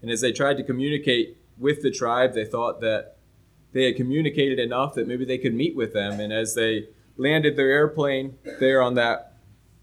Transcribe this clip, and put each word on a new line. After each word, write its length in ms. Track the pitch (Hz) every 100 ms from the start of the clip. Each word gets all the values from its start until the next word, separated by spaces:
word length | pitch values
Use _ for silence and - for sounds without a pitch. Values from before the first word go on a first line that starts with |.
And 80 | 117
as 100 | 113
they 120 | 127
tried 240 | 113 139 139
to 80 |
communicate 720 | - 123 143 147 147 120 113 - _ -
with 260 | 135 143
the 80 | 131
tribe, 440 | - 120 120 127
they 100 | 110
thought 360 | 107 117 117 -
that 360 | 113 107 - - _ _ _ _ _
they 120 | 131
had 120 | 127 123
communicated 600 | 127 147 151 147 139 127
enough 360 | 120 123 147
that 120 | 127 117
maybe 180 | 123
they 140 | 127 127
could 160 | 127
meet 220 | 113 165 143
with 160 | 107
them. 260 | 107 101 101
And 140 | 107
as 220 | 110 110
they 340 | 120 110 110 107 - _ -
landed 400 | 139 156 151 143
their 140 | 135
airplane 680 | 143 151 156 143 135 135 127 - -
there 240 | 131 135
on 120 | 123
that 400 | 123 117 - - - - _ _ _